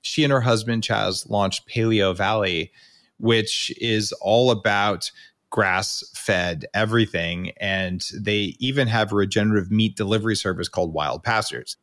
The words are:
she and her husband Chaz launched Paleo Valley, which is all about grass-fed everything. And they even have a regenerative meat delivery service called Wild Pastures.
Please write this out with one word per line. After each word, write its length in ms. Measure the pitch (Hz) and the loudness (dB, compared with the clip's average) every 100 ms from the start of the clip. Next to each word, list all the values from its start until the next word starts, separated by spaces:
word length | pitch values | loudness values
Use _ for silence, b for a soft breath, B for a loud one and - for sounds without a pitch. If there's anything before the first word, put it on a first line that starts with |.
she 220 | - - | -4 0
and 100 | 147 | 2
her 80 | 135 | 4
husband 400 | 120 113 113 117 | 4 2 0 -2
Chaz 480 | 107 107 101 95 - | 0 0 0 -4 -2
launched 400 | 107 98 - - | 0 0 -2 -6
Paleo 480 | 120 113 110 95 90 | 0 2 4 2 2
Valley, 540 | 98 110 98 85 85 b b b b _ | 0 2 0 -2 -6 b b b b _
which 520 | 113 113 107 - - - | 2 2 2 -4 -6 -4
is 320 | 117 107 104 | -2 0 -2
all 360 | - 95 113 127 | -4 2 4 4
about 640 | 113 113 101 104 92 - B B _ _ | 4 2 2 2 0 -6 B B _ _
grass-fed 1120 | - 98 92 98 - - - - 92 87 82 - | 0 2 2 -2 -6 -10 -8 -2 0 0 -4 -6
everything. 760 | 101 110 117 107 87 85 87 90 - | -2 0 2 0 -2 -4 -4 -8 -6
And 460 | 98 95 92 90 - - | -4 -2 -2 -4 -8 -8
they 360 | 104 104 98 - | -2 -2 -2 -4
even 300 | 127 135 123 | -2 0 2
have 240 | 113 104 | 2 2
a 40 | 101 | 2
regenerative 540 | 98 107 104 107 92 | 2 2 2 2 2
meat 260 | 107 110 - | 2 2 0
delivery 400 | 101 107 110 104 | 0 0 0 -2
service 340 | 101 90 87 | -2 -4 -4
called 220 | - 87 | -4 -2
Wild 300 | 80 73 67 | -2 -4 -4
Pastures. 560 | 117 110 - - - - | -2 -2 -2 -8 -12 -18